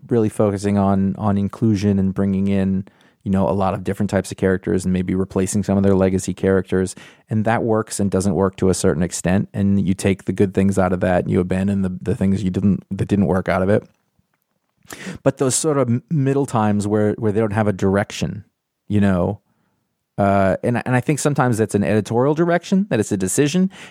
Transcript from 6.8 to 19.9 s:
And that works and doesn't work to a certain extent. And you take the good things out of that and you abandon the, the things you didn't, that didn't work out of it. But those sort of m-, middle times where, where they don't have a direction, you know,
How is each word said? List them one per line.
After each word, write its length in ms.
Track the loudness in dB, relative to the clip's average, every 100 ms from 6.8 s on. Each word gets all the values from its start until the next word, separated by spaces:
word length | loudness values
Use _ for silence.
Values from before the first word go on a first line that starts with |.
| -2 -6 -20 -20 -6
And 140 | -4
that 200 | 0 -2
works 360 | 0 -2 -2 -4
and 100 | -2
doesn't 240 | 0 0
work 220 | 0 0 2
to 120 | 0
a 40 |
certain 300 | 2 0 0
extent. 460 | -2 -2 0 0 0
And 320 | -2 0 2 0
you 80 |
take 300 | 0 0 -2
the 80 | -4
good 220 | 0 0
things 260 | 2 0 2
out 140 | 0
of 80 | 2
that 220 | 0 0
and 80 | 0
you 100 | 0
abandon 400 | 0 -2 -2 -2
the, 160 | -2 -4
the 140 | -4 -2
things 280 | 0 0
you 60 | -2
didn't, 360 | 0 0 0 -4
that 160 | -6 -2
didn't 180 | 0 2
work 240 | 0 0
out 120 | 0
of 60 | 2
it. 160 | 0 -2 _ _ _ _ _ _ _ _ _ -20 -16 -14 -4
But 160 | -2 0
those 160 | 0
sort 240 | 0 -2 0
of 120 | 0
m-, 140 | -2 -2
middle 360 | -2 0 0 0
times 420 | 0 2 0 0
where, 240 | 0 0 0
where 180 | -2
they 80 | 0
don't 100 | 0
have 160 | 0 0
a 60 |
direction, 720 | 0 0 0 -2 -4 -6 -6 -14 _ _ _ -4
you 140 | 0
know, 400 | 2 2 0 -4 _ _ _ _ _